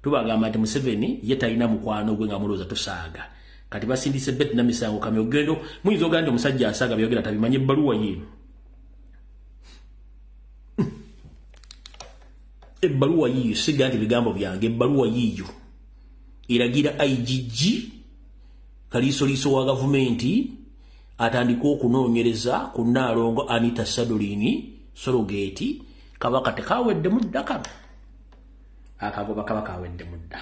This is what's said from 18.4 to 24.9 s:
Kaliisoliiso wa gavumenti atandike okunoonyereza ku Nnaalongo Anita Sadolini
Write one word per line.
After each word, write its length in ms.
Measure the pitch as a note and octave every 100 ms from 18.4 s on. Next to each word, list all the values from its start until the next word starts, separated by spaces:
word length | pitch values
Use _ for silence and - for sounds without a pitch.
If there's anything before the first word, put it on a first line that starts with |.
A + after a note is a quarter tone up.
| - - - - -
Kaliisoliiso 640 | B2 C3+ C3+ C#3 C3+ C#3+
wa 120 | C3+
gavumenti 880 | C3 C3 C3 C#3 B2+ A2+ B2 A3 - - - - - - - -
atandike 500 | A#2 B2 A#2+ A#2+ D3
okunoonyereza 920 | C#3+ B2 C3 B2 A#2 A#2 A2 A#2+ C#3 -
ku 100 | -
Nnaalongo 640 | A#2 B2+ B2+ A#2 A#2 A2+ A2+
Anita 360 | A#2 A#2 A#2
Sadolini 920 | G#2+ - A2+ A2 G2+ G2+ B2 C#4+ - - -